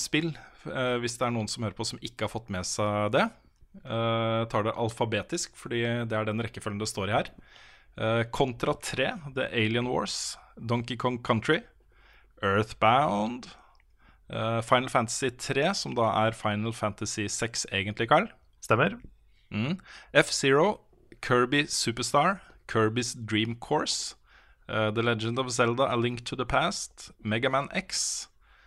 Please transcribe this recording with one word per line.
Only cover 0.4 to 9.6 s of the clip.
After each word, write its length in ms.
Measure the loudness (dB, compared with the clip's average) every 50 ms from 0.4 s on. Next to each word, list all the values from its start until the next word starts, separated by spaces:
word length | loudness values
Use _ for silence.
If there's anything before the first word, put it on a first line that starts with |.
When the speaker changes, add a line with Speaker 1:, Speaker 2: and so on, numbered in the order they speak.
| -12 -20 -20 -14 -12
Speaker 1:
eh, 300 | -8 -4 -2 0 0 0 0
hvis 160 | -2 -4 -2 -2
det 60 | -2
er 80 | 0 0
noen 160 | 0 -2 -4
som 160 | -4 -4 -4
hører 100 | -4 -4
på 80 | -4 -6
som 140 | -6 -6 -8
ikke 240 | -10 -12 -6 -4 -4
har 80 | -4
fått 160 | -4 -6 -8 -6
med 160 | -6 -6 -4
seg 460 | -4 -2 -2 0 0 0 0 0 2
det? 140 | 2 2 2 0 -2 -8 _ _ _ _ -20 -20 -20 -18 -10
Eh, 600 | -6 -4 -2 0 0 0 0 0 0 0 0 -2 -2
tar 160 | -2 -2 0
det 80 | -2 -2 -2
alfabetisk, 720 | -2 -4 -2 -2 -2 0 0 -2 -2 -4 -6 -6 -6 -8 -10
fordi 280 | -14 -8 -4 -2 0 0 0 0 -2 -2 -2
det 80 | -2
er 80 | -2 -2
den 160 | -2 -2 -2
rekkefølgen 380 | -4 -6 -8 -8 -6 -6 -4 -4
det 80 | -4 -4
står 220 | -4 -2 -2 0
i 60 | 0 0
her. 100 | -2 -2 -8 -18 -20 -20 -20 -20 -20 -20 -20 -20 -20 -18 _ -4
Eh, 240 | -2 0 2 0 0 0
Contra 400 | 0 2 2 2 0 0 -2 -2 -2 -2
tre, 300 | -6 -6 -2 -2 -2 -2 -2 -6 -10 -8 -6
The 160 | -4 -4 -2
Alien 380 | 0 2